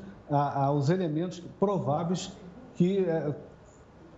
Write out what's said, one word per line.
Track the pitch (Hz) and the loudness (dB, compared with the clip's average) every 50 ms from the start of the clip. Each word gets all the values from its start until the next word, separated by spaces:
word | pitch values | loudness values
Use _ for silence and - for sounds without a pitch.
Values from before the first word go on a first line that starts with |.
| - - - - - - | -12 -14 -16 -16 -4 0
a, | 143 143 143 113 - 139 135 | 2 2 2 2 2 2 2
aos | 139 147 143 131 143 | 2 2 2 4 2
elementos | 180 190 180 156 147 156 180 180 - - - - - - | 2 2 2 0 0 -2 -2 -4 -6 -10 -14 -12 -2 0
prováveis | 196 202 196 160 123 135 147 165 175 170 185 - - - - - - - - - - - - | 0 2 2 0 0 0 0 0 0 0 -2 -2 -2 -8 -12 -14 -16 -18 -18 -18 -20 -10 2
que, | - 175 180 202 196 | 2 4 4 4 2
é, | 185 165 160 160 143 151 139 - - - - - - - - - - - - - - - - | 2 2 2 0 0 -2 -4 -4 -10 -18 -20 -20 -20 -20 -20 -20 -20 -20 -20 -20 -20 -20 -20